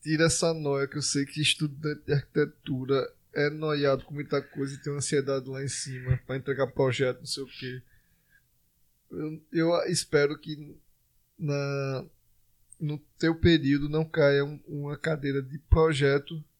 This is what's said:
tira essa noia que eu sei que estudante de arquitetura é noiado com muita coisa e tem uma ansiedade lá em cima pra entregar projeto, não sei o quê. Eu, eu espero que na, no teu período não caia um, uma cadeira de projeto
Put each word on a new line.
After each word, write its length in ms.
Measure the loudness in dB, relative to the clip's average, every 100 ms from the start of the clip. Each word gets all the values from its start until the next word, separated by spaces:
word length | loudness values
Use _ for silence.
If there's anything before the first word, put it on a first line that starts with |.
tira 220 | -2 4 4
essa 260 | 4 2
noia 340 | 2 0 0 -2
que 120 | -4
eu 40 |
sei 220 | -2 -2
que 160 | -2 0
estudante 640 | 0 0 -2 -4 -6 -6
de 80 | -2
arquitetura 960 | -2 0 0 -2 -2 -8 -6 0 0 0 _ _
é 140 | -2 -2
noiado 540 | -2 -2 0 2 0
com 80 | -2
muita 260 | -10 -4 -4
coisa 320 | -4 -6 -6
e 40 | -6
tem 100 | -8
uma 60 | -6
ansiedade 500 | -2 0 0 -2 -4
lá 160 | -8
em 40 | -6
cima 520 | -8 -8 -8 -2 -2 -2
pra 100 | -6
entregar 300 | -4 -2 -2
projeto, 520 | 2 2 2 0 0
não 60 | -6
sei 160 | -10
o 40 | -10
quê. 360 | -10 -12 -12 -16 _ _ _ _ _ _ _ _ _ _ _ -16
Eu, 320 | -10 -8 -10 -4
eu 340 | 0 2 2 0
espero 520 | -2 2 4 4 0
que 380 | -10 -12 -12 -20 _ _ _ _ _ -8
na, 640 | -4 -2 -2 -4 -4 -6 -8 _ _ _ _ _ _ -8
no 180 | -6 -6 _ -2
teu 160 | 0
período 540 | 4 6 6 4 2 2
não 160 | -2
caia 400 | 0 4 4 4
um, 160 | 0 -6 -10
uma 300 | -8 -8 -6
cadeira 460 | -4 -4 -2 -4
de 160 | -4 -6
projeto 840 | 2 6 6 4 2 2 -2 -14 -14 _